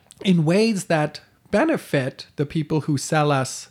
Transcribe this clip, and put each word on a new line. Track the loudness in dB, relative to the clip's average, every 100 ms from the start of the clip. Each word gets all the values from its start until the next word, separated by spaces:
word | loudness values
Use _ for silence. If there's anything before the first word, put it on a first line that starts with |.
| _ -6
In | 2 2 4
ways | 2 2 0 -2
that | 0 -2 -6 _ _ -4
benefit | 0 2 0 -2 -2 -2 -8 -18 -6
the | -4
people | -4 -2 -2
who | 0 -4
sell | 0 0 2
us | 0 -2 -8 -16